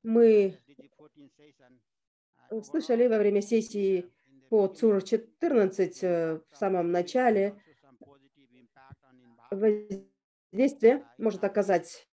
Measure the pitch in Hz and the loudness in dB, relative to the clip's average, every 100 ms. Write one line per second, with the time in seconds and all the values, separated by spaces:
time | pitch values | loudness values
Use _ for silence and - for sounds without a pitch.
0 | 226 226 233 214 196 160 _ - - _ | 0 4 6 6 2 -4 _ -20 -20 _
1 | 151 147 139 _ 151 _ 127 123 _ _ | -20 _ -20 _ -20 _ _ _ _ _
2 | _ _ _ _ _ 220 208 320 320 233 | _ _ _ _ _ -12 -6 -8 -2 0
3 | 247 220 208 202 202 226 220 208 196 185 | 2 2 0 0 0 -2 -2 -4 -2 -2
4 | 180 _ _ _ _ 220 190 190 226 196 | -6 _ _ _ _ 0 0 0 0 0
5 | 190 226 - _ 339 262 190 190 180 - | -2 -6 -6 _ 0 2 0 0 -4 -2
6 | 185 170 165 160 _ - 196 190 170 175 | -4 -2 -2 -6 _ -8 -4 -2 -2 -2
7 | 175 254 247 208 202 202 _ _ _ _ | -2 0 0 0 -2 -6 _ _ _ _
8 | - 139 139 _ 131 127 120 135 135 135 | -20 _ _ _ _ _ _ _ -20 -20
9 | 135 127 123 117 - 196 214 214 208 196 | _ _ _ _ -12 -2 0 0 -6 -16
10 | _ _ _ _ _ 190 277 285 226 277 | _ _ _ _ _ 0 0 4 2 2
11 | - - 220 190 196 208 196 175 - - | -6 -4 -4 -2 -4 -2 0 -2 -2 -16
12 | _ | _